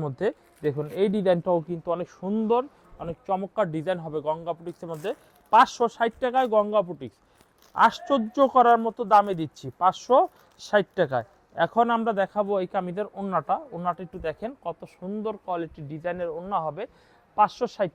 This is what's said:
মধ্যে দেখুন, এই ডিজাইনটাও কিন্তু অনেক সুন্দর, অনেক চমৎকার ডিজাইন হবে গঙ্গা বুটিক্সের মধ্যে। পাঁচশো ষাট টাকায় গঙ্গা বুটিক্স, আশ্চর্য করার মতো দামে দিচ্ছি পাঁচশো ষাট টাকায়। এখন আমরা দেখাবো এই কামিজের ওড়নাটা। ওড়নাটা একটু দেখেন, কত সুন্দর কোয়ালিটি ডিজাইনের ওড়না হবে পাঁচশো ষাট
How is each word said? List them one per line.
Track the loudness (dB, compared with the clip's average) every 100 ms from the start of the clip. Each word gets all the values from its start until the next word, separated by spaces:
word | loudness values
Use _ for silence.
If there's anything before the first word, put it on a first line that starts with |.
মধ্যে | -6 -2 -4 -4 _ _
দেখুন, | -4 -4 -6 -2
এই | 0 2
ডিজাইনটাও | 2 2 2 0 -2
কিন্তু | -8 -6 -6
অনেক | -6 -8
সুন্দর, | -4 -2 0 0 -2 _ _ -14
অনেক | -12 -10 -4
চমৎকার | -4 -4 -4 -2 -2
ডিজাইন | -4 -4
হবে | -4 -4 -4
গঙ্গা | -4 -6 -8
বুটিক্সের | -10 -14 -12
মধ্যে। | -8 -8 -8 _ _ _
পাঁচশো | 6 6 2 -2 0
ষাট | -2 0
টাকায় | 0 0 2
গঙ্গা | 2 2 0 0
বুটিক্স, | -8 -14 -16 _ _ _ _ _ 4 4
আশ্চর্য | 4 0 0 0 2 4
করার | 6 6 6 2
মতো | -6 4
দামে | 4 4 -2
দিচ্ছি | -6 -8 -16 0
পাঁচশো | 0 0 4 4 4 -4 _ _ 0
ষাট | 0 0 -2
টাকায়। | 0 0 -4 _ _ -2 0
এখন | 2 2 2
আমরা | 0 -2
দেখাবো | -2 -2 -2 -2
এই | -2
কামিজের | -4 -4 -6 -8 -8
ওড়নাটা। | -2 -2 0 -4 -4
ওড়নাটা | -6 -6 -6 -10
একটু | -8 -8
দেখেন, | -6 -12 -10
কত | -12 -12 -16 _
সুন্দর | -10 -8 -8 -8
কোয়ালিটি | -8 -6 -8 -12 -12
ডিজাইনের | -10 -8 -6 -8 -8
ওড়না | -6 -4 -4
হবে | -8 -12 _ _ _ _ 2
পাঁচশো | 2 2 -6
ষাট | -2 -4